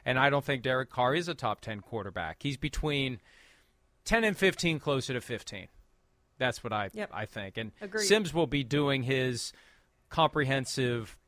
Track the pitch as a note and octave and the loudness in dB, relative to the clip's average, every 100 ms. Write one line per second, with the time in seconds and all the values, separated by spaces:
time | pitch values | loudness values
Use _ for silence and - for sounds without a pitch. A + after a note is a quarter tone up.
0 | - B2+ C#3 C#3+ C#3 C3+ B2+ B2+ C3 - | -2 4 4 4 0 -2 0 0 -2 2
1 | B2 D#3+ F3 D3+ A#2+ G#2 - G#2+ - A#2 | 2 2 -2 -4 -4 -4 -6 -10 -8 -8
2 | G2 F#2 D#2+ E2+ C#3 C3 D3+ - D3+ C#3+ | -6 -6 -8 -6 -6 -4 -6 -4 -2 0
3 | C3+ B2 _ - - _ _ _ _ _ | -2 -4 _ -20 -20 _ _ _ _ _
4 | - A3+ A3 F#3+ F#3+ - E3+ D3+ - C3+ | 0 2 4 4 2 4 0 0 0 0
5 | - B2 - A2+ - G2 F2+ - - _ | 0 -4 -4 -8 -8 -14 -14 -20 -20 _
6 | _ _ _ - B2+ - - G#2 G2 G#2+ | _ _ _ -2 -2 -2 -2 -2 -2 -6
7 | G#2 G2 G#2+ A2+ G2 A2+ A2 - G#3 G#3+ | -8 -8 -8 -8 -8 -8 -8 -10 -8 -2
8 | G3+ G#3+ F3+ D#3 D3 C#3+ A#2+ C#3+ C#3+ C3+ | 4 4 4 0 2 0 0 2 2 2
9 | B2 C3 B2+ A#2 - - - _ _ _ | 0 0 0 -2 -6 -12 -20 _ _ _
10 | - - D#3 D#3 C3+ C3+ B2+ - B2 A#2+ | -6 2 2 4 0 0 -2 0 0 0
11 | G#2+ - | -4 -14